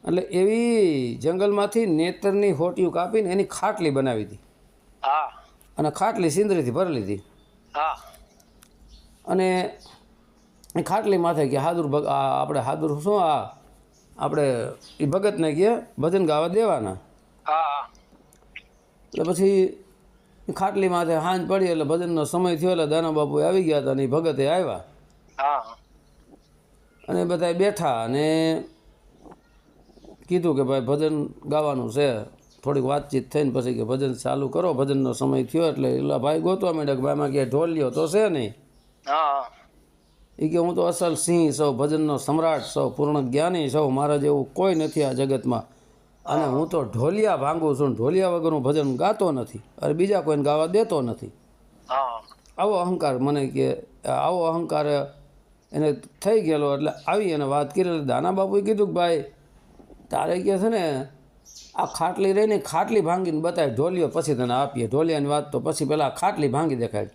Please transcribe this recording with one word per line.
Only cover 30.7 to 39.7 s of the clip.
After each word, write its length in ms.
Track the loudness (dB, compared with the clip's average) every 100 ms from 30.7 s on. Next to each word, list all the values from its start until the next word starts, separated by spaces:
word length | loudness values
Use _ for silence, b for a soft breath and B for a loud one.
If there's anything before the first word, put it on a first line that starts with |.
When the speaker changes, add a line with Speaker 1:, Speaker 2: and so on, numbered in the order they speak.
| 0
Speaker 1:
ભજન 460 | 0 0 0 0 -4
ગાવાનું 640 | -8 -4 0 0 -2 -2
છે." 320 | 0 0 0 -6 -18 _ -10
થોડીક 200 | -2 0
વાતચીત 480 | 0 -2 -2 -4 -2
થઈને 200 | 0 2
પછી 220 | 0 -2
કે, 100 | -2
"ભજન 300 | -2 0 -2
ચાલુ 340 | -2 -2 -2 -2
કરો, 260 | 0 0
ભજનનો 400 | 0 0 2 0
સમય 300 | 0 0 0
થયો." 200 | 0 0
એટલે 260 | 0 0 0
એલા 280 | 0 0 0
ભાઈ 240 | 0 0
ગોતવા 300 | 0 0 0
માંડ્યા 240 | -2 0 0
કે, 60 |
"ભાઈ, 100 | 0
આમાં 180 | 0 0
ક્યાંય 200 | 0 0
ઢોલિયો 400 | 0 0 0 -2
તો 180 | 0 0
છે 220 | 2 2
નહીં." 240 | 0 -4 -8 _ _ _ _ -4
Speaker 2:
હા. 380 | 0 0 0 -6 -14 -20